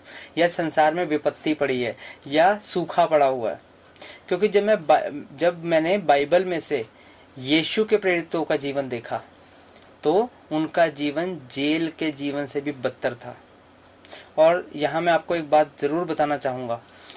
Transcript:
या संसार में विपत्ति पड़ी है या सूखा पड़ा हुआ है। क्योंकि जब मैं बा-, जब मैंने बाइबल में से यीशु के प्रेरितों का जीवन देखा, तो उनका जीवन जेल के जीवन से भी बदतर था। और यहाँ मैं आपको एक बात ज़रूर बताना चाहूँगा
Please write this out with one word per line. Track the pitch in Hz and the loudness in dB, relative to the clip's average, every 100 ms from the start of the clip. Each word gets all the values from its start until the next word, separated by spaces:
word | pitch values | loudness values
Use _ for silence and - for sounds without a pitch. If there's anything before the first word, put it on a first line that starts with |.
| - - - 151 | -20 -20 -6 0
या | 170 | 2
संसार | 175 160 160 151 | 2 -2 2 2
में | 170 170 | 2 0
विपत्ति | 151 151 - 160 | -2 -2 -4 -2
पड़ी | 151 139 127 | -2 -2 -2
है | 120 - - - 139 | -4 -6 -14 -18 -2
या | 147 180 208 | 2 4 2
सूखा | - 180 165 - 165 | -4 -4 -2 0 4
पड़ा | 151 139 | 4 4
हुआ | 131 107 | 2 -4
है। | - - _ _ - - - - | -6 -12 _ _ -20 -20 -14 -6
क्योंकि | 175 202 | -2 2
जब | 202 | 2
मैं | 202 208 151 | 2 2 4
बा-, | 151 - 143 - 139 | 2 2 -8 -12 -2
जब | 170 170 | 0 0
मैंने | 170 160 160 202 | 0 0 2 0
बाइबल | 156 143 147 175 185 | 2 2 4 2 2
में | 165 | -4
से | - 139 110 - - - - 131 | -4 -4 -6 -16 -20 -20 -20 -10
यीशु | 127 156 160 214 214 | 0 0 2 0 2
के | 208 | 0
प्रेरितों | 190 175 165 170 | 2 -2 -2 -4
का | 147 151 | -2 -2
जीवन | 139 139 131 | -2 -4 -4
देखा, | 120 - 113 - - - - - - - - | -6 -6 -10 -10 -20 -20 -20 -20 -20 -20 -6
तो | 147 180 247 - - | 0 2 0 -6 -6
उनका | 156 156 175 165 | -4 0 2 2
जीवन | 143 147 143 180 170 123 | 0 -4 -2 -4 -6 -10
जेल | 135 147 160 165 - | -4 0 0 -2 -4
के | 160 | -6
जीवन | 139 143 143 143 | -4 -4 -4 -4
से | 147 | -4
भी | 143 | -6
बदतर | 135 127 - 127 120 | -4 -6 -4 -6 -6
था। | 120 - - - _ _ _ _ - - - - | -12 -18 -20 -20 _ _ _ _ -20 -20 -6 4
और | 160 180 - 147 | 4 4 -2 -4
यहाँ | 147 156 | -2 0
मैं | 170 | 2
आपको | 160 - 170 | 2 0 -4
एक | 147 | 2
बात | 151 147 - | 2 2 -2
ज़रूर | 143 165 175 | -2 -2 -2
बताना | 156 147 143 | -2 -2 -2
चाहूँगा | 135 127 120 117 - - - | -4 -4 -6 -8 -10 -20 -20